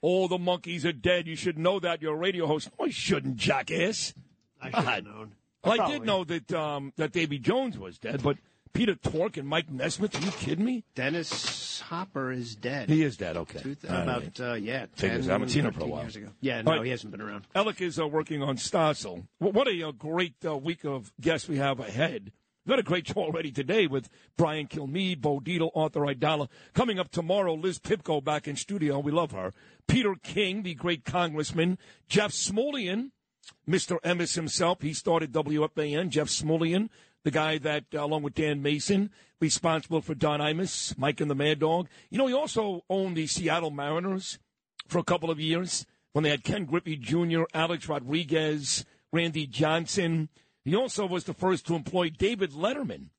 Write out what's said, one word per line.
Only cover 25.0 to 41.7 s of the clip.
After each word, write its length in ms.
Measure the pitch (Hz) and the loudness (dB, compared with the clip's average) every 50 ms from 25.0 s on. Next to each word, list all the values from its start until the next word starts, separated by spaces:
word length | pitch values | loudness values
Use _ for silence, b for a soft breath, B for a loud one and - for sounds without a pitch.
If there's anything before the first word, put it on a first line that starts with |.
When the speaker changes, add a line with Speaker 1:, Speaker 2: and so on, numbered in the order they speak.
| 196 185 180 143 | 0 0 -2 0
Speaker 1:
Bo 180 | 113 156 143 139 | 0 0 0 0
Dietl, 300 | 135 160 180 175 165 160 - | -2 -2 0 0 0 0 2
Arthur 240 | 170 156 156 - 147 | 0 0 0 2 0
Aidala. 480 | 147 143 139 123 151 151 160 147 143 131 B B B B B | 0 0 0 0 2 2 2 2 0 -4 B B B B B
Coming 240 | - 247 240 214 185 | 2 2 2 2 -2
up 140 | 180 - | -2 -2
tomorrow, 420 | - 170 165 160 185 202 196 175 165 | -2 -4 0 2 2 4 4 2 2
Liz 240 | 156 165 190 170 127 | 2 0 -2 -2 -2
Pipko 460 | _ - 202 185 - - 156 147 135 | _ 0 0 0 2 0 -2 0 2
back 240 | 147 151 147 - 147 | 0 -2 -2 -2 -4
in 80 | 143 | -6
studio. 420 | 127 - - 196 202 156 147 139 139 | -6 -6 -6 -2 0 0 2 2 0
We 140 | 143 147 | 0 2
love 220 | 147 170 170 147 - | 2 2 0 0 -4
her. 200 | 95 92 92 - b b b b b b - | -6 -6 -6 -8 b b b b b b 2
Peter 280 | - 247 240 208 190 | 4 4 4 2 0
King, 480 | 165 _ - 165 190 208 185 185 214 208 | -2 _ -6 -2 0 0 0 0 -2 -4
the 100 | 180 165 | -6 -8
great 320 | - - 175 175 143 - | -2 0 0 0 0 -2
congressman. 720 | - - 180 175 170 151 151 151 - - 165 160 180 185 - B B B B B B | -2 0 0 0 2 0 -2 -2 -2 2 2 2 2 2 -2 B B B B B B
Jeff 240 | - 202 208 208 | 2 2 2 2
Smulyan, 800 | - - - - 196 208 254 294 285 269 214 180 190 214 254 277 _ _ _ _ _ _ _ - - _ _ - | 0 -2 -4 0 0 0 0 0 -2 -2 -2 -2 -2 -2 -4 -6 _ _ _ _ _ _ _ -20 -20 _ _ 2
Mister 300 | 165 185 - - 180 165 | 2 2 2 0 -4 -2
Emmis 360 | - 170 180 175 175 156 - | 0 0 0 2 0 -2 -2
himself. 460 | 170 165 143 - - 180 170 180 - | -2 -2 -2 0 2 2 2 2 2
He 120 | - 147 156 | -2 -4 -4
started 360 | - - 202 165 165 160 147 120 | -2 0 2 2 2 2 0 0
W 300 | 156 151 143 151 151 151 | 0 0 2 2 2 0
F 140 | 151 _ - | 0 _ -2
A 160 | 151 147 147 | -2 0 0
N. 160 | 151 185 180 | 0 0 2
Jeff 180 | 120 151 151 - | 2 2 2 2
Smulyan, 600 | - - - 151 160 165 165 165 170 190 214 226 b b b b b b _ | -2 -2 0 2 2 2 4 2 2 2 2 0 b b b b b b _
the 60 | 156 | 0
guy 260 | 135 156 156 156 156 156 | 2 2 2 2 0 0
that, 280 | 131 156 147 151 - _ - | 0 0 -2 -2 -4 _ -4
uh, 100 | 151 143 | -2 -2
along 180 | 147 156 156 147 | 0 0 0 -2
with 100 | 143 - | -2 -2
Dan 280 | - 156 151 147 143 | 0 0 0 0 0
Mason, 480 | 139 143 151 147 - - 202 196 202 208 b b b b b b | 2 2 2 2 2 2 2 2 2 0 b b b b b b
responsible 580 | 165 156 - - - 170 160 160 151 - 165 160 | 2 2 2 2 2 2 2 2 0 0 -2 -2
for 120 | 147 - 160 | 0 -2 -2
Don 240 | 135 160 151 147 147 | 0 2 2 2 2
Imus, 580 | 147 151 156 160 190 180 - - - - - - | 2 0 0 0 -2 -2 -2 -4 -4 -6 -4 0
Mike 220 | 131 147 151 - | 0 0 0 0
and 100 | 160 147 | 0 0
the 60 | 143 | 0
Mad 240 | 135 143 151 156 143 | 2 2 2 2 2
Dog. 280 | 156 156 | 2 2